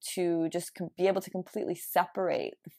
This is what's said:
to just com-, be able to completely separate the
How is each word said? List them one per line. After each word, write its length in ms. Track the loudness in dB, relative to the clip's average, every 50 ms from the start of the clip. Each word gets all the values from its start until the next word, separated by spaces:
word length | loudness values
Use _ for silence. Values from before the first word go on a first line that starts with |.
| -8 -6 -2
to 320 | 0 2 4 4 4 2 2
just 240 | 0 -2 -4 -6 -6
com-, 160 | -6 -6 -6 0
be 100 | 2 4
able 140 | 4 4 2
to 80 | 0 -2
completely 460 | -6 -6 -6 -6 -6 -4 -2 -2 -2
separate 760 | -4 -6 0 2 2 2 2 0 0 0 2 2 0 0 -4 -6 -10 _
the 80 | -20 -4